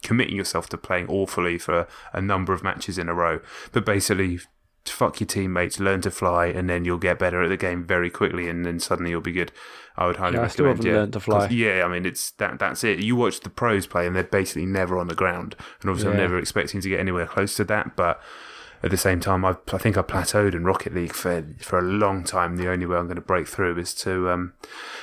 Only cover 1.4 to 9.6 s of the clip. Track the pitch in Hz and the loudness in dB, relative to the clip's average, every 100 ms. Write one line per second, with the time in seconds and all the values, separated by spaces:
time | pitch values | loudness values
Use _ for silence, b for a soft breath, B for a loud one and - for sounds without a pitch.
1.4 | 87 87 - 87 85 B B - 98 95 | 0 -2 0 0 0 B B -4 0 0
2.4 | 90 92 98 - - 90 85 85 85 80 | 0 0 -2 -4 -4 -4 -2 0 0 0
3.4 | B B B 123 107 101 - 95 95 87 | B B B -2 0 2 2 2 2 -2
4.4 | - _ _ _ - - - - 104 - | -8 _ _ _ -12 0 0 0 -4 -2
5.4 | 95 90 87 - 98 95 92 - 92 87 | 0 0 -2 0 0 2 0 0 2 2
6.4 | 87 87 90 87 87 87 90 87 90 87 | 2 0 0 0 0 0 0 2 2 2
7.4 | 85 92 95 87 85 90 87 - 95 87 | 2 0 -2 -2 0 0 0 0 0 0
8.4 | 87 85 87 85 - 87 87 85 82 87 | -4 -2 -2 -2 -2 -2 0 -2 -2 -2
9.4 | 87 B | -4 B